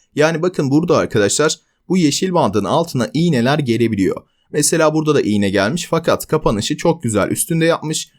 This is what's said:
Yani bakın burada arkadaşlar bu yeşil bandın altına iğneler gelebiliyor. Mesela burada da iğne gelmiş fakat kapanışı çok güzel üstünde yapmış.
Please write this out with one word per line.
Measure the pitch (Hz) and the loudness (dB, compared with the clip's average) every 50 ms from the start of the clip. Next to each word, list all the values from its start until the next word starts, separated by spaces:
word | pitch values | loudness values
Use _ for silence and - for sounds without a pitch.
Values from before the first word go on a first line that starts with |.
| _ _ _ | _ _ _
Yani | 135 147 160 170 156 170 | 0 0 2 2 0 -2
bakın | 180 180 - 151 131 | -2 -2 -2 0 2
burada | 135 156 175 170 156 | 2 2 2 2 2
arkadaşlar | 113 90 87 - 113 101 101 - - 147 160 - - _ _ _ _ _ - | 2 0 0 0 0 2 2 2 0 0 0 -2 -4 _ _ _ _ _ -2
bu | 170 | 0
yeşil | 185 165 143 139 - 185 185 175 | 2 2 2 0 0 -2 0 0
bandın | 170 139 110 90 104 98 | 0 0 2 0 -2 -2
altına | 87 120 151 - - - 131 113 - - | 0 0 0 -2 -2 -2 -4 -4 -2 0
iğneler | 151 170 175 151 120 113 127 147 160 | 0 0 2 2 2 2 2 0 0
gelebiliyor. | 143 117 113 113 117 110 110 98 95 80 - - - _ _ _ _ _ - | 0 -2 0 0 0 0 2 0 0 0 0 -4 -10 _ _ _ _ _ -4
Mesela | 147 147 - 180 160 160 151 151 | -2 0 0 2 2 2 2 2
burada | 156 156 151 147 | 2 0 2 2
da | 131 - | 2 2
iğne | 101 107 101 101 98 | 2 0 0 0 0
gelmiş | 95 98 98 107 151 170 - - | 2 0 0 0 -2 -4 -4 -4
fakat | 170 165 170 165 - - - | -4 -2 0 0 -2 -2 -2
kapanışı | - 160 156 - 165 117 101 - - 151 | -4 -4 -2 0 0 -2 -2 -2 -4 -6
çok | 147 - 170 160 - - | -2 -2 -2 -2 0 -4
güzel | 117 107 101 90 - | -2 0 0 0 0
üstünde | - - - - 170 160 160 | -2 -4 -2 -2 -2 0 2
yapmış. | 165 160 - - 151 156 - - - _ | 2 0 0 -4 -6 -8 -8 -8 -12 _